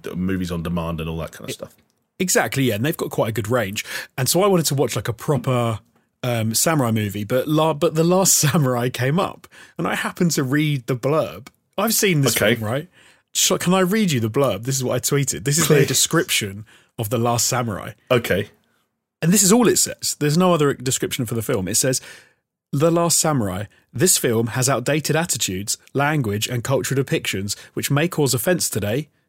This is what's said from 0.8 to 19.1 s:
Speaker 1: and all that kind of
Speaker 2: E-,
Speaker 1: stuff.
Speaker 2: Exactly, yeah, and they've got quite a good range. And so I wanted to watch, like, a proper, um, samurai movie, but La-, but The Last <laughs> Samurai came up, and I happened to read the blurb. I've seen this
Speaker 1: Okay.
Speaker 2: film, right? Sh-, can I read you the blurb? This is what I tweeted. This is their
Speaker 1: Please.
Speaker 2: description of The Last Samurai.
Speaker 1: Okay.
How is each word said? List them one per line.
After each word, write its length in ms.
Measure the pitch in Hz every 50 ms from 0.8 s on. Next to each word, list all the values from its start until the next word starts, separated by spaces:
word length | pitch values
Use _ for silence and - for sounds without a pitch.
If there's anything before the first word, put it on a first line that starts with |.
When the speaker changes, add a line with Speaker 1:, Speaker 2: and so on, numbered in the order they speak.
| 82 85 85 80
Speaker 1:
and 80 | 80 80
all 100 | 80 82
that 140 | 78 -
kind 120 | - - 55
of 80 | -
Speaker 2:
E-, 20 | -
Speaker 1:
stuff. 220 | - - - - _ _ _ _ _ _ _ _ -
Speaker 2:
Exactly, 460 | 196 185 - 233 147 113 - 135 135
yeah, 100 | 123 104
and 100 | 104 120
they've 140 | 156 165 -
got 140 | - 151
quite 180 | - - 113 110
a 40 | 110
good 140 | - 101 101
range. 380 | 127 123 110 95 104 - - - - - - - - -
And 100 | 131 -
so 140 | - 170
I 60 | 196 208
wanted 180 | 190 170 156 -
to 60 | 147
watch, 220 | 131 143 120 -
like, 120 | 120 - -
a 60 | 110
proper, 640 | - - - 151 123 - 135 127 123 120 117 110 104 _ _ _ _ _ _ _ - -
um, 320 | 127 120 113 110 113 110
samurai 340 | - - 175 160 151 127 117
movie, 340 | 110 110 107 101 92 104 107
but 240 | 107 123 131 131 151
La-, 260 | 151 156 156 160 156
but 180 | 147 170 160 160
The 100 | 156 165
Last 300 | 170 180 190 196 - -
<laughs> 60 | -
Samurai 500 | 147 143 - 180 143 127 127 117 120 127
came 300 | 123 - 127 131 147 185
up, 280 | 190 - - - _ - - - - - - -
and 100 | 165 185
I 60 | 214
happened 380 | 196 - - 185 - 185 170
to 120 | - - 143
read 440 | 127 139 147 156 151 147 135 - -
the 80 | 135
blurb. 540 | 117 - 135 151 160 127 80 73 95 127 - _ _ _ _ - -
I've 160 | 202 233 220
seen 280 | - - 202 175 147
this 140 | 135 123 110
Speaker 1:
Okay. 200 | - 107 104 120
Speaker 2:
film, 120 | 117 110 107
right? 200 | 120 143 156 - _ _ - _ _ _ _ _ - -
Sh-, 140 | - - 185 -
can 140 | - 175 185
I 60 | 190
read 300 | 185 175 202 220 214 180
you 80 | 147 123
the 100 | 113 110
blurb? 320 | 110 143 139 127 95 98 117
This 120 | 127 139
is 80 | 135 127
what 120 | 123 113
I 40 | 120
tweeted. 440 | - - 147 143 139 - - - 95
This 160 | 147 147 160
is 80 | 165 -
their 140 | 156 143
Speaker 1:
Please. 60 | - -
Speaker 2:
description 800 | 135 - - - - 160 - - - - 117 101 98 104 107 _ - - _ _ _ -
of 120 | 113 104
The 100 | 127 117
Last 260 | 117 120 120 120 - -
Samurai. 460 | 131 120 120 117 98 - 50 - - _ _ -
Speaker 1:
Okay. 400 | - 120 113 - 92 92 107 - - _ _ _ _ _ _ _ _ _ _ _